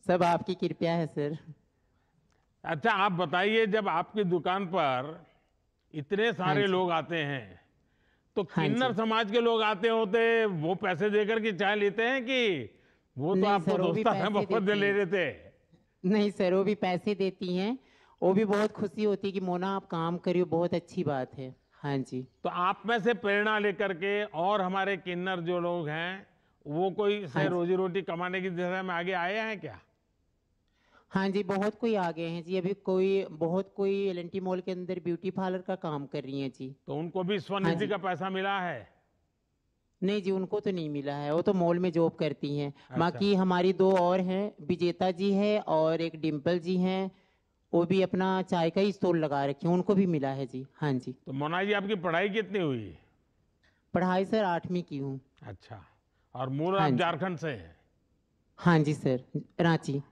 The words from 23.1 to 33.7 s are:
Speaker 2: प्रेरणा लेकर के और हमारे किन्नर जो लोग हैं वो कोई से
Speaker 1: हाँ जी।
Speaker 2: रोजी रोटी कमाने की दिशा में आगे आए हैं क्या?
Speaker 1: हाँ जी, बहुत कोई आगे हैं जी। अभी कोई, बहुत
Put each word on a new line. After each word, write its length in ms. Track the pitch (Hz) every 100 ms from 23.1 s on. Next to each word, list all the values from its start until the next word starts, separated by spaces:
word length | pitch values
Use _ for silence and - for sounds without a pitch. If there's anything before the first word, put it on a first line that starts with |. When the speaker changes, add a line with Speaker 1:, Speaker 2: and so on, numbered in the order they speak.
| 226
Speaker 2:
प्रेरणा 420 | 208 202 214 214
लेकर 340 | 208 180 202
के 280 | 180 190 208
और 360 | 208 151 180 208
हमारे 360 | 185 190 190 196
किन्नर 420 | 180 175 180 185
जो 180 | 165 175
लोग 280 | 175 175 151
हैं 380 | 156 170 190 202 _ _ _ -
वो 240 | 147 190
कोई 340 | 185 208 208 185
से 60 |
Speaker 1:
हाँ 100 | 127
जी। 40 | 190
Speaker 2:
रोजी 260 | 180 175
रोटी 280 | 185 185 175
कमाने 380 | 180 170 180 185
की 80 | 185
दिशा 320 | 170 180 185
में 120 | 185
आगे 180 | 170 175
आए 240 | 185 175 214
हैं 200 | 220 214
क्या? 200 | 156 101 _ _ _ _ _ _ _ _ _ _ _ _ _
Speaker 1:
हाँ 160 | 190 196
जी, 140 | 190
बहुत 300 | 190 196 208
कोई 200 | 214 233
आगे 320 | 214 175 165 170
हैं 160 | 170
जी। 140 | 165 185
अभी 140 | 175 196
कोई, 400 | - 185 190 196 185
बहुत 400 | 156 165 180 196